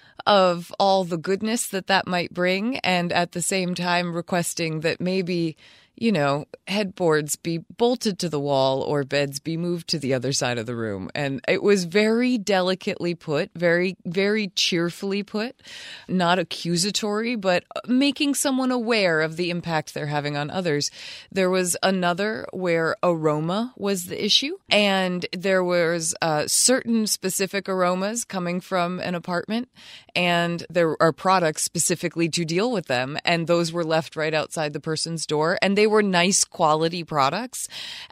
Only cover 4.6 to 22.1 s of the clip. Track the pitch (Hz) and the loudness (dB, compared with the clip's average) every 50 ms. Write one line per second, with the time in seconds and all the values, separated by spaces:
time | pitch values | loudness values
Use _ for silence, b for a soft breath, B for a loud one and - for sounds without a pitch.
4.6 | 170 160 156 156 156 160 - - 170 180 190 190 180 175 180 170 165 160 151 b | -4 -4 -2 -2 -2 -2 -2 -2 -2 -2 0 -2 -2 -2 -2 -2 -2 -2 -4 b
5.6 | b b b b b b b b 226 233 202 151 143 139 143 151 - _ - - | b b b b b b b b 0 2 2 2 2 2 0 0 -4 _ -16 -16
6.6 | - - 190 214 208 185 - - 180 160 156 151 151 147 - - - 170 165 165 | -10 -4 -4 -2 -2 -4 -2 0 2 2 2 2 2 -2 -6 -6 -4 -4 -4 -6
7.6 | - - - - 240 240 254 - - 220 180 - 180 165 151 143 143 143 139 135 | -6 -8 -4 0 2 2 2 2 0 -2 -2 -2 -4 -4 -2 -2 0 2 2 4
8.6 | 131 135 135 135 - - 147 143 139 131 139 143 143 139 139 139 - 160 165 160 | 4 4 2 0 0 0 0 -2 -2 0 0 0 0 -2 -4 -8 -6 -6 -4 -4
9.6 | 175 175 175 170 - - - 151 135 123 135 127 123 135 135 - 139 123 120 120 | -2 -2 -4 -4 -4 -4 -4 -2 0 0 0 0 0 -2 -2 0 -2 -2 -2 -4
10.6 | 110 123 120 117 113 107 98 95 92 - - - 143 139 135 - - - 185 - | -4 -6 -6 -6 -4 -4 -4 -6 -8 -8 -6 -4 -4 -4 -4 -4 -2 0 0 2
11.6 | - 208 202 190 175 165 175 214 214 220 226 233 247 254 254 220 185 - 196 185 | 4 4 4 4 2 0 2 2 4 4 2 2 2 2 0 0 0 2 2 2
12.6 | 180 185 190 180 - 208 - - 170 175 170 - - 165 147 147 190 - - 170 | 2 0 0 -2 -2 -6 -4 -4 -4 -4 -4 -6 -4 -4 -2 -2 -2 -4 -4 0
13.6 | 175 170 170 175 185 190 180 - - 180 165 196 196 202 214 220 208 185 - - | 2 2 4 4 2 0 -4 -6 -8 -6 -2 0 0 2 2 0 -2 -2 -2 -2
14.6 | - - 190 165 170 175 - - 202 196 196 208 202 - - 208 220 262 - _ | 0 0 2 0 0 0 -2 -4 -6 -4 -4 -4 -4 -4 -4 -6 -6 -6 -8 _
15.6 | B B B B B B B B B B 180 185 175 170 180 185 165 - - - | B B B B B B B B B B 0 2 4 4 4 4 2 -2 -4 -6
16.6 | - 170 175 170 185 208 - - 226 208 208 214 226 240 254 214 190 190 180 175 | -4 -2 0 0 0 -2 -2 -2 -2 -2 -2 0 -2 -2 -2 0 0 2 2 2
17.6 | - - - - - 185 247 254 277 285 277 - 302 285 277 - - 285 262 262 | 0 -4 -12 -8 -2 0 2 4 4 2 2 0 0 0 0 0 0 0 0 0
18.6 | 262 254 254 247 220 226 233 214 196 175 160 156 160 160 160 165 180 170 175 170 | 0 0 0 0 0 0 2 2 4 4 4 2 2 0 -2 -2 -2 -2 -2 -4
19.6 | - 170 165 156 - - - 143 151 143 151 147 143 147 147 143 147 147 - 190 | -4 -2 -2 -2 -2 -4 -8 -6 -4 -2 -2 -2 -2 -2 -4 -4 -4 -4 -4 -2
20.6 | 180 170 147 147 143 - B B B B B B B B - 190 185 180 185 185 | 0 0 0 0 -2 -4 B B B B B B B B -2 0 2 2 2 2
21.6 | 185 175 175 - - 190 190 185 180 175 | 0 0 -2 0 2 2 2 2 2 0